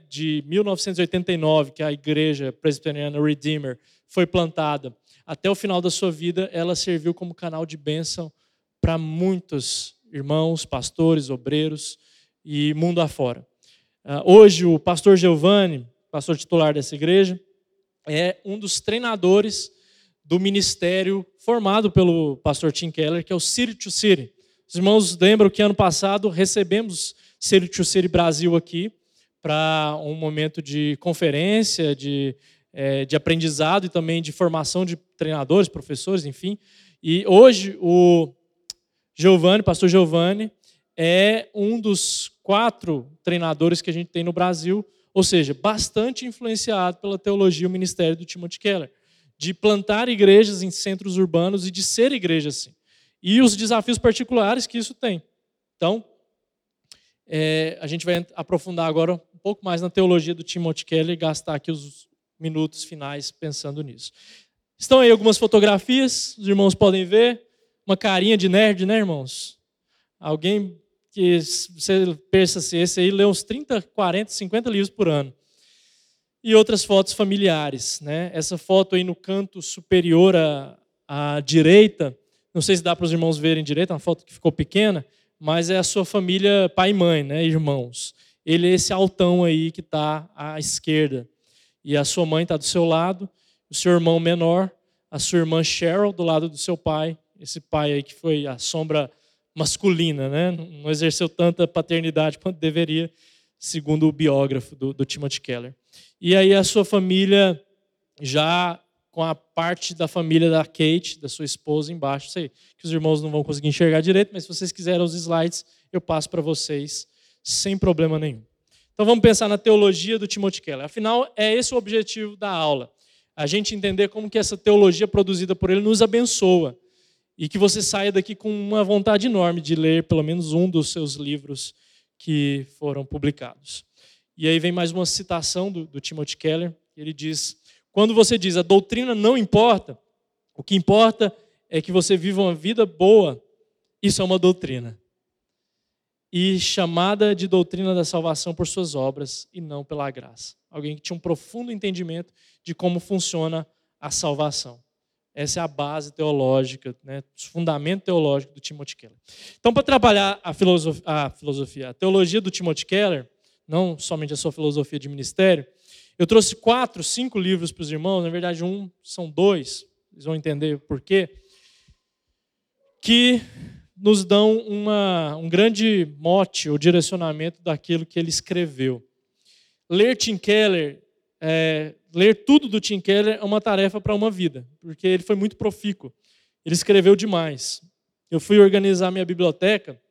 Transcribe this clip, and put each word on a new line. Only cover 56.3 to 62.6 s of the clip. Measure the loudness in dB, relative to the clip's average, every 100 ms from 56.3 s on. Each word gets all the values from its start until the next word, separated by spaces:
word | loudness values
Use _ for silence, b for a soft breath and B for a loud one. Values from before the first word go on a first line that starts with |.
| _ _ _ _ _ _ b b b _
é, | -4 -2 -2 -4 -6
a | -8
gente | -6 -2
vai | -2
ent-, | -4
aprofundar | -12 -4 -4 -4 -4 -2
agora | 0 0
um | -2 -8 _
pouco | -8 -6
mais | -6 -4
na | -2
teologia | 2 4 4 2
do | -6
Timothy | -8 -6 -4 -4
Keller | -2 0 0
e | -2
gastar | -4 -4 -6
aqui | -8 -6
os | -10 -12 -20 _ _ _ _
minutos | -6 -4